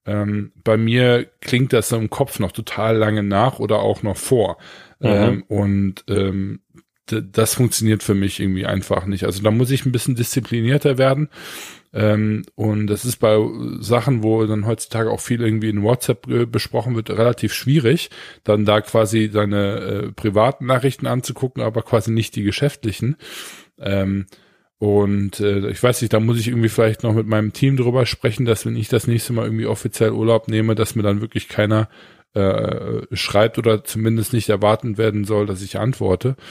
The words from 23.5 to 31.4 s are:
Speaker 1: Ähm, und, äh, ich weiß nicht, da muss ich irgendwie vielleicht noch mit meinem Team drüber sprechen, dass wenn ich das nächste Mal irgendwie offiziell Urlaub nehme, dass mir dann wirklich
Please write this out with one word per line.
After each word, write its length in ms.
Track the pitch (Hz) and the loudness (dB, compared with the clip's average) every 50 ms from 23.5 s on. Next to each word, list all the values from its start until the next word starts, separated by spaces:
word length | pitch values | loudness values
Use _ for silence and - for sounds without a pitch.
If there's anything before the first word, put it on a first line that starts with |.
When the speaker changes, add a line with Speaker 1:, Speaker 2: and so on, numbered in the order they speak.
| - - - _ _ _ | -18 -20 -20 _ _ _
Speaker 1:
Ähm, 460 | - 98 98 98 95 98 98 98 98 - - _ _ _ _ _ _ _ _ _ | -6 -2 -2 0 0 0 -2 -4 -6 -8 -12 _ _ _ _ _ _ _ _ _
und, 640 | 107 104 101 104 101 101 101 101 98 98 - - | 0 2 4 4 4 4 2 0 0 -2 -2 -2
äh, 280 | 104 104 101 101 98 - | 0 0 2 0 0 -2
ich 140 | 95 - - | -2 0 2
weiß 180 | 123 123 - | 2 2 2
nicht, 120 | 123 107 - | 0 0 2
da 80 | 107 | 2
muss 180 | 110 113 120 117 | 2 2 0 0
ich 80 | 107 | -2
irgendwie 220 | 120 123 117 113 110 | -2 0 2 2 2
vielleicht 340 | - - 117 110 107 - - | 4 4 2 2 2 0 0
noch 100 | 113 110 | 0 0
mit 140 | 113 110 | 0 0
meinem 260 | 107 110 107 107 107 - | 0 0 0 0 -2 -2
Team 240 | - - 135 135 | 0 2 2 2
drüber 300 | 131 120 120 120 131 123 | 2 2 2 2 2 0
sprechen, 380 | - - - - 123 110 - 131 | 0 -2 -2 -2 -2 -2 0 0
dass 200 | 117 110 - - | 0 0 0 -2
wenn 120 | 113 113 | -4 -4
ich 120 | 117 110 - | -4 -2 0
das 200 | - 110 - - | 0 0 2 0
nächste 240 | 117 113 - - 120 | 0 0 -2 -2 -2
Mal 140 | 113 113 | -2 -2
irgendwie 200 | 110 110 113 113 | -2 -2 -2 -2
offiziell 460 | 110 110 - - 113 - - 117 110 113 | -2 -4 -4 -4 -6 -2 0 0 0 2
Urlaub 340 | 107 107 110 117 110 - | 2 2 2 2 2 2
nehme, 300 | - 110 110 110 113 110 | 0 0 0 2 2 2
dass 180 | 104 107 - - | 0 0 0 0
mir 80 | 110 104 | 0 0
dann 180 | 104 104 104 | 0 0 0
wirklich 280 | 110 110 - 107 | -2 -6 -6 -8